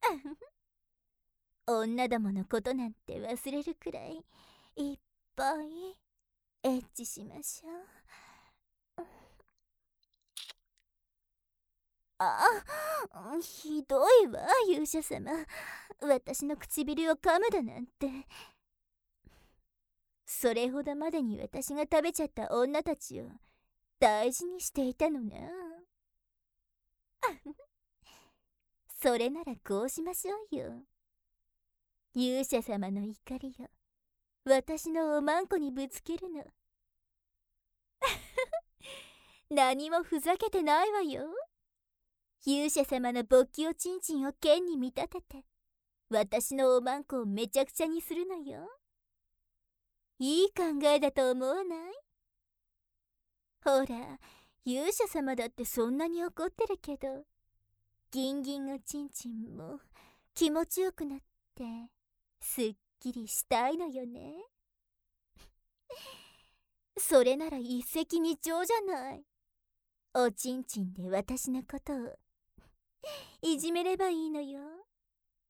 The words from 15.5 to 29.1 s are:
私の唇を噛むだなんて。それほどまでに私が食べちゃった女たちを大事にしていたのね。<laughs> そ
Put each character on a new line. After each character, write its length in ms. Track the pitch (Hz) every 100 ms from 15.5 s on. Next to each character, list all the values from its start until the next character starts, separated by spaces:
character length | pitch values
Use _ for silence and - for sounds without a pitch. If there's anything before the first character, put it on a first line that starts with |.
| - - - - -
私 460 | 285 254 - - 285
の 100 | 294
唇 540 | - - 285 294 320
を 60 | 311
噛 240 | 359 339
む 100 | 453
だ 120 | 415
な 180 | 233 -
ん 60 | 247
て。 420 | _ 277 269 - - - _ _ _ _ _ _ _ - - _ _ _ _ _ _ _ _
そ 300 | - - 247
れ 160 | 226 247
ほ 140 | 277
ど 100 | 285
ま 160 | 285 320
で 100 | 330
に 200 | 240 208
私 340 | - - -
が 80 | 285
食 180 | 294 320
べ 100 | 330
ち 100 | 320
ゃ 40 | 302
っ 20 |
た 240 | - -
女 280 | 233 254 294
た 120 | 320 294
ち 240 | - -
を 80 | - - _ _ _ _ _ _
大 340 | 240 214 240
事 140 | 254 349
に 140 | 359
し 100 | -
て 160 | - 254
い 80 |
た 160 | 254 311
の 100 | 285
ね。 300 | 220 - - 370 339 339 359 _ _ _ _ _ _ _ _ _ _ _ _ _
<laughs> 340 | 508 - 294 294 587 _ _ _ - - _ _ _ _ _ _ _ -
そ 160 | 277